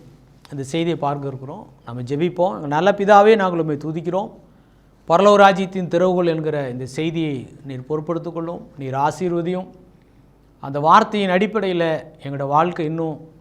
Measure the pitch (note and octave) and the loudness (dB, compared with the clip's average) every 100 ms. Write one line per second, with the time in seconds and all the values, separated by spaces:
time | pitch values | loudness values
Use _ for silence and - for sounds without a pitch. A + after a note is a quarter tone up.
0 | - - _ _ - C#3+ C3+ E3 E3+ D#3+ | -20 -20 _ _ -14 -12 -6 -4 -2 -2
1 | C#3+ C#3+ C#3 C3 C3 F#3+ - _ - A#2+ | -4 -4 -6 -10 -12 -16 -18 _ -14 -10
2 | B2 C#3+ F3 D#3+ F3+ G#3+ D3 D3 F#3+ G3+ | -6 -2 -2 0 -2 -2 -4 0 2 2
3 | G3 G#3 G#3 A3 F#3 F3 D#3+ D3 D3+ D#3+ | 6 8 8 6 2 -2 -2 -4 -6 -8
4 | E3 F3+ A3+ - _ _ _ _ _ _ | -6 -6 -6 -12 _ _ _ _ _ _
5 | - E3 G3+ G3+ G3 F#3 F#3 F#3 F3 E3+ | 0 4 6 8 6 4 -2 -6 -2 0
6 | F#3 F3+ F3 D#3+ D#3 D3 C3+ B2 B2+ C#3 | 2 2 0 -2 -2 -4 -4 -8 -8 -6
7 | D#3+ E3 D#3+ C3+ - - C#3 C3 C3 D#3 | -4 -2 -4 -6 -10 -16 -14 -12 -6 -6
8 | D#3 E3 E3 D#3+ E3 F3+ - - C3+ C3 | -4 -6 -6 -8 -8 -10 -14 -14 -8 -2
9 | D3 D3+ F#3 E3+ E3+ F3+ F#3 - - _ | -2 -2 -4 -2 -2 -6 -8 -18 -20 _
10 | _ _ _ _ _ _ C#3 C#3+ D#3 G3+ | _ _ _ _ _ _ -10 -2 4 6
11 | G#3+ G#3 F#3+ F#3 G#3 G#3+ G3 F3 E3 D#3 | 4 0 0 0 0 -2 -2 -2 -2 -2
12 | - - C#3 C#3 C#3 D3 F3 F3 D#3 E3 | -8 -16 -10 -8 0 2 2 -2 -6 -4
13 | D#3+ D3 D#3+ - | -6 -8 -14 -20